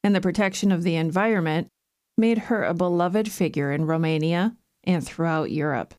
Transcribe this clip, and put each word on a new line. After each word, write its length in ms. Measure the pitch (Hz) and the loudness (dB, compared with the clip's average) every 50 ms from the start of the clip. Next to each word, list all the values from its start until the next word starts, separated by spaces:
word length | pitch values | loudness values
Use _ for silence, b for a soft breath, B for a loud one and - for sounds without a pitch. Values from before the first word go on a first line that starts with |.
| - | 2
and 100 | 202 202 | 2 2
the 60 | 185 | 2
protection 520 | 190 185 170 208 208 190 190 - - 202 | 2 0 0 0 0 0 -2 0 0 2
of 100 | 190 165 | 2 2
the 140 | 170 185 165 | 0 0 0
environment 720 | 160 160 165 156 180 202 226 220 196 165 160 156 165 170 - _ _ _ _ _ _ _ _ _ | 0 -2 0 0 0 0 2 2 0 0 0 0 -2 -2 -4 _ _ _ _ _ _ _ _ _
made 220 | - 220 226 233 220 | 2 2 2 2 0
her 260 | - - 240 214 - | 0 -2 -2 0 0
a 100 | - 170 | -2 0
beloved 560 | 165 180 180 175 175 175 175 180 214 214 214 | 0 0 0 2 2 0 2 0 0 -2 -2
figure 420 | - - 185 156 - 147 143 139 | -2 -2 -2 -2 0 -2 -2 -2
in 140 | 143 147 160 | 0 -2 0
Romania 720 | 156 160 160 165 160 160 156 156 165 170 170 185 226 233 _ _ _ _ _ _ | 0 0 0 2 0 0 0 0 0 0 2 0 0 -2 _ _ _ _ _ _
and 200 | - 180 165 127 | 0 0 0 0
throughout 460 | - - - 165 165 160 160 151 - | -6 -4 -2 -2 0 0 0 -2 -2
Europe. 440 | - 151 147 151 139 117 80 _ - | -2 -2 -2 -2 -2 -4 -6 _ -12